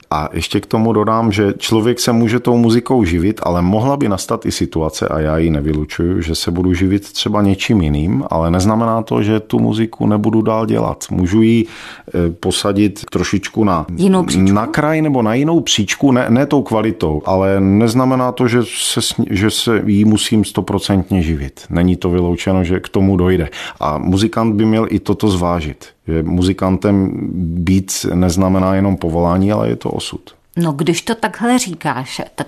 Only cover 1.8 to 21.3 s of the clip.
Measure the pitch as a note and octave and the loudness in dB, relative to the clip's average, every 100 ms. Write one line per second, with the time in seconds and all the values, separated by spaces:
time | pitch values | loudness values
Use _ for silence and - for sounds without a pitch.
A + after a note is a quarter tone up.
1.8 | A2 A#2+ - A#2 A#2 A#2+ B2 A#2+ A#2 A#2 | 2 0 0 2 2 0 2 2 4 2
2.8 | B2 C3 F2+ E2+ F#2 A2 - F2 F2+ G#2+ | 2 2 2 2 0 -2 -2 0 2 2
3.8 | C3 C#3+ A#2 F#2+ - A2+ A2 - - E2 | 0 0 -2 -2 -4 -4 -4 -4 -2 -2
4.8 | D#2 - - D#2 D2+ D#2+ E2 D2+ D2 D2+ | -4 -2 -4 -2 0 2 2 0 -2 -2
5.8 | D2+ - F2 F#2 E2 D#2+ - F2 F2+ F2 | -4 -4 -2 -2 -2 -4 -2 0 0 2
6.8 | F#2+ G2+ - - G#2+ G#2 G2+ F#2+ - G#2+ | 2 0 -2 -6 -2 0 2 0 0 2
7.8 | D#2 D2 E2 B2+ - E2 E2 F2+ G2 A2 | 2 0 0 -2 -2 -2 0 2 2 0
8.8 | A#2 A2+ A2 A#2+ G#2+ A2 - A#2 A2+ A2 | 0 -2 -2 -2 0 0 0 0 0 0
9.8 | A2+ - A2+ G#2+ A2 A2+ A2 A2 A2 A2+ | -2 -2 0 0 2 0 0 0 0 0
10.8 | A2 - - F#2 F2+ G#2+ A2+ A#2 A2 - | -2 -4 -6 -2 2 4 4 4 0 -6
11.8 | - - - F2+ E2+ E2+ F#2 - G#2 G2 | -18 -20 -6 -2 -2 -2 -4 -2 0 2
12.8 | G#2 - - F2+ F2 G2 - A2+ G#2 E2+ | 0 -2 -6 -4 -2 -4 -4 -2 0 0
13.8 | D2+ E2 F#3+ F#3 - E2+ F#2+ G2+ A#2+ - | -2 0 2 2 0 2 2 2 0 -2
14.8 | D3 D#3+ D#3 C3 A2 A#2+ D3+ E3 A#2+ - | 0 0 0 0 0 0 2 0 0 -2
15.8 | G2 - C#3 B2 B2 A#2 C#3+ C#3+ - A2 | -2 0 2 4 4 2 2 0 0 0
16.8 | A2 A2 E2 D2+ E2+ F#2+ F#2+ G2 G2 G2+ | 0 0 -2 -2 0 2 2 2 4 4
17.8 | A#2 B2 C3 C3 B2+ B2+ B2+ A#2+ G#2+ - | 4 2 2 2 0 0 2 2 0 -4
18.8 | - B2+ - - - F#2+ G#2+ - A#2 G#2+ | -4 -2 -2 -2 -2 0 0 0 0 0
19.8 | G#2+ G2+ G#2+ G#2+ - A2 F#2+ - F2+ G2 | 2 4 4 2 2 0 0 -2 -2 -2
20.8 | - G2 F2+ F#2+ D#2+ | 0 0 0 0 0